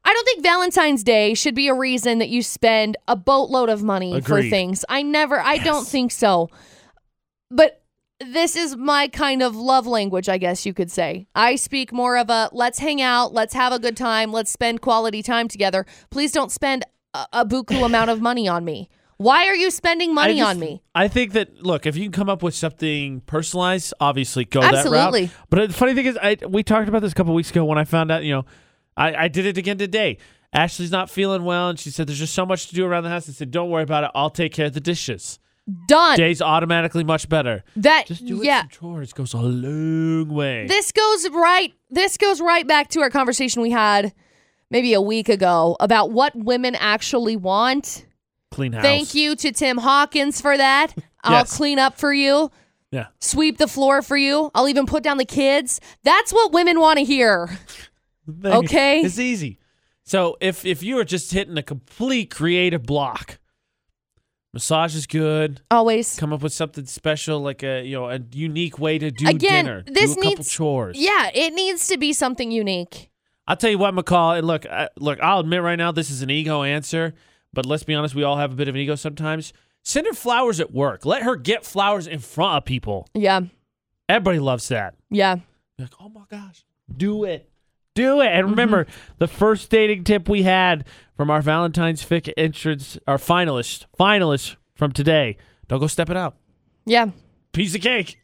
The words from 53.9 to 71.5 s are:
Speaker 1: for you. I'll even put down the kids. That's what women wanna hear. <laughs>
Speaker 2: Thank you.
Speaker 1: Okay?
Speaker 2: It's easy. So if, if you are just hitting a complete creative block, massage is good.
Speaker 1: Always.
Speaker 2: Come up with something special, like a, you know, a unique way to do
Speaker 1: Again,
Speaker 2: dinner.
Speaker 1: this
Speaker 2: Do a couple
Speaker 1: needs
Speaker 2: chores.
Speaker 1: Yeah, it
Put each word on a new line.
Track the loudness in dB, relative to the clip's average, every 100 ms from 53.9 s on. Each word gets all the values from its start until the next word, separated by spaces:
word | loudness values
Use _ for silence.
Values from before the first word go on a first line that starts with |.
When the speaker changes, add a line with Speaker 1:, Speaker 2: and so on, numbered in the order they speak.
| 2
Speaker 1:
for | 2 0
you. | 2 0 0
I'll | 2 2
even | 2 0
put | -2
down | 0 -2
the | -2
kids. | 0 2 2 -2 -8 -10 -2
That's | 4 4 4
what | 2 4
women | 4 4 6
wanna | 6 4
hear. | 2 4 4 4 -2
<laughs> | -10 -16 -20 -20 _ _ _ -16
Speaker 2:
Thank | -6 2
you. | 4
Speaker 1:
Okay? | 4 4 4 4
Speaker 2:
It's | 2 0
easy. | -4 -2 -6 -10 _ _ _ _
So | -4 0 0 0
if, | -4 -2 -6
if | -4
you | -4 -4
are |
just | -2 -4 -4
hitting | -6 -4 -8
a |
complete | -8 -12 _ -6 -2 -2 -4
creative | -4 0 2 0 -2
block, | -2 -2 -2 -6 -14 -20 _ _ _ _ _ _ _ _ _ _ _
massage | -10 -2 0 0
is | -4 -4
good. | -2 0 0 -2 -6 _
Speaker 1:
Always. | 2 4 0 -2 -6
Speaker 2:
Come | -6
up | -4
with | -6
something | -6 -8 -8 -14
special, | -6 -4 -4 -4 -4
like | -6 -6
a, | -6 -6
you | -6 -8
know, | -8
a | -8 -10
unique | -8 -6 -4 -6 -4
way | -2 -2
to | -4
do | 0 0
Speaker 1:
Again, | 2 2 2 0
Speaker 2:
dinner. | -6 -4
Speaker 1:
this | 0 2
Speaker 2:
Do | 2
a |
couple | -2 -2
Speaker 1:
needs | -6
Speaker 2:
chores. | -4 -2 -2 -4 -4
Speaker 1:
Yeah, | 0 2 0
it | 0 -2